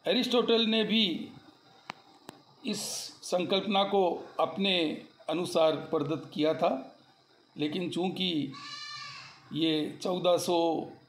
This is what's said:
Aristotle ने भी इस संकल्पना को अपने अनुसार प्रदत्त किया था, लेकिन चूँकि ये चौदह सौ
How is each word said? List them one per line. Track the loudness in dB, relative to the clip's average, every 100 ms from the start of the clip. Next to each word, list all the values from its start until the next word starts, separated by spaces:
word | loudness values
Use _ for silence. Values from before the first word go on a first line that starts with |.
| 2
Aristotle | 0 2 2 4 4 4
ने | 2
भी | 2 4 2 0 -8 -16 -20 -20 _ -20 -20 -20 -20 -20 -20 -20 _ _ -6
इस | -6 -6 -8 -10 -12
संकल्पना | -2 -2 2 0 2 2
को | 4 4 2 0 -6 -2
अपने | -2 0 0 2 0 -4 -12 _ -4
अनुसार | -2 0 4 4 2
प्रदत्त | -2 -2 0 -4 -6
किया | 0 0
था, | 2 0 0 -8 -20 _ _ _ _ _ -6
लेकिन | -4 -2 -4
चूँकि | -2 -2 0 -2 0 -4 -8 -14 -12 -12 -12 -14 -14 -18 -20 -8
ये | 0 2 2 -2 -4
चौदह | -2 2 2 2
सौ | 4 4 4 0 -4 -14